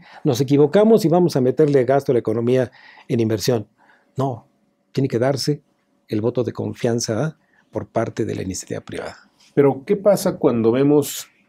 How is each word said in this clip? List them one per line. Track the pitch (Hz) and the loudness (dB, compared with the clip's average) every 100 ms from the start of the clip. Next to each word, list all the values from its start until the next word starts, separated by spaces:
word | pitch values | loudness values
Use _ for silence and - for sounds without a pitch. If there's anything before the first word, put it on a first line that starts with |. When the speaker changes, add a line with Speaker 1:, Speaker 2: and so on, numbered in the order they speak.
| - - | -10 -6
Speaker 1:
nos | 156 120 | -2 -2
equivocamos | 135 143 147 196 214 226 | 2 4 4 4 4 4
y | 165 | 4
vamos | 175 175 143 | 2 2 2
a | |
meterle | 127 127 151 139 120 | 0 2 2 4 2
gasto | 139 139 | 2 2
a | |
la | 120 | 0
economía | - 110 117 127 120 - - - - | 0 -2 0 0 -2 -8 -20 -20 -6
en | 123 | -2
inversión". | 113 110 - 117 101 _ _ _ _ - | 0 -2 -2 -2 -4 _ _ _ _ -6
No, | 135 117 - _ _ _ _ | -6 -8 -16 _ _ _ _
tiene | - 135 | -4 -2
que | 117 | 0
darse | 127 135 - 147 _ _ _ _ _ | -2 -2 -4 -6 _ _ _ _ _
el | 107 | -4
voto | 113 120 | -2 -4
de | 110 | -4
confianza, | 107 107 107 120 117 113 110 156 | -6 -10 -4 -4 -2 -4 -4 -6
¿ah?, | - _ _ _ | -10 _ _ _
por | 110 107 | -12 -6
parte | 113 113 110 104 | -6 -4 -6 -6
de | 104 | -6
la | |
iniciativa | 92 92 - 107 | -8 -10 -10 -12
privada. | - - - - _ _ _ - | -12 -14 -14 -16 _ _ _ 0
Speaker 2:
Pero, | 139 135 | 2 0
¿qué | - 196 | -4 -2
pasa | 208 190 185 175 | 0 0 -2 -2
cuando | 151 120 113 | 0 2 2
vemos, | 123 143 147 139 - - _ | 2 2 2 0 -8 -16 _